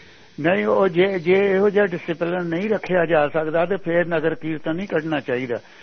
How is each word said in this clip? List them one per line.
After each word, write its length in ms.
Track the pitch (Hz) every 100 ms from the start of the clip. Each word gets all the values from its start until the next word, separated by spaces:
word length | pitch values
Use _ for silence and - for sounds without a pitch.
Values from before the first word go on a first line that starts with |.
| - - - -
ਨਹੀਂ, 260 | 156 202 214
ਉਹ 220 | 208 196
ਜੇ, 320 | 170 196 190
ਜੇ 360 | 160 190 202 190
ਇਹੋ 140 | 208
ਜਿਹਾ 160 | 196 202
ਡਿਸਪਲਿਨ 580 | 170 - 156 170 180
ਨਹੀਂ 260 | 170 165 214
ਰੱਖਿਆ 360 | 208 - 180 165
ਜਾ 220 | 160 147
ਸਕਦਾ, 380 | 160 156 160 175
ਤੇ 120 | 196
ਫਿਰ 300 | 170 170 170
ਨਗਰ 280 | 165 156 156
ਕੀਰਤਨ 400 | 156 156 165 165
ਨਹੀਂ 120 | 202
ਕੱਢਣਾ 320 | 170 160 147
ਚਾਹੀਦਾ। 360 | 127 123 127 110 - -